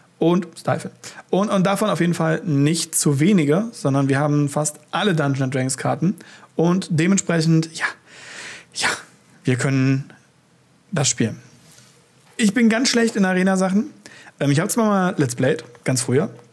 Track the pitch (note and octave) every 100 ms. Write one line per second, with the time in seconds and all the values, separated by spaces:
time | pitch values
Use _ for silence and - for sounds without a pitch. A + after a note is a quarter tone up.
0 | _ _ E3 F3+ - - - B2+ - -
1 | - - - F3+ G#3 G3+ F#3 G3 G#3+ E3
2 | F3 E3 D#3+ D#3+ E3+ C#3 D3 E3 - -
3 | D#3 C#3 D#3+ G3+ C#3+ E3 A#3 - C#3+ C#3
4 | C3+ C3+ D3 D3 C#3+ C#3+ D3+ - - E3+
5 | G3+ D#3 C#3+ C3+ C3 C3 B2+ - C3+ C#3
6 | E3 - - - - - E3 F#3 - D3+
7 | F3 G3 - E3+ D#3 D#3+ D#3 - - -
8 | _ - - - - - - - - -
9 | - _ _ - - B2 C#3 C3+ C3 C3+
10 | C#3+ - _ _ _ _ _ _ _ E3+
11 | C#3 - A2+ - - - - - - _
12 | _ _ _ - A3 B3+ A#3 A3 C4+ A#3
13 | A3+ A3+ F#3+ F#3 F#3+ F#3+ F#3 F#3+ C#4+ -
14 | - - - _ C#3+ C#3+ G3+ A#3+ A3 G3
15 | F3+ - C3+ - B2+ D#3 - - - C3
16 | - C3 G3 - -